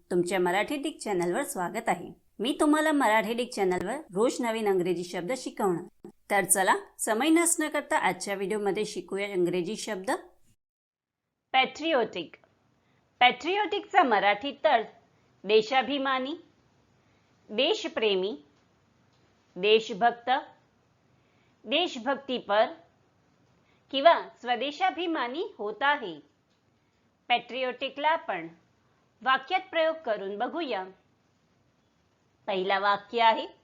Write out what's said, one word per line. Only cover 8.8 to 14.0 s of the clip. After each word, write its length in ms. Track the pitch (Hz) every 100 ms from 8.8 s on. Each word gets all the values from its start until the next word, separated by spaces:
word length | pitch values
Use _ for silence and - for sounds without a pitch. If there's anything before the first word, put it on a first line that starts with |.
| 208
शिकूया 420 | 185 - 190 202
इंग्रजी 480 | 190 175 180 175 214
शब्द 360 | 233 190 190 - - _ _ _ _ _ _ _ _ _ _ _ _
पॅट्रिऑटिक. 840 | 262 262 262 320 277 220 185 - - _ _ _ _ _ _ _ -
पॅट्रिऑटिकचा 840 | 247 247 320 403 415 403 403 381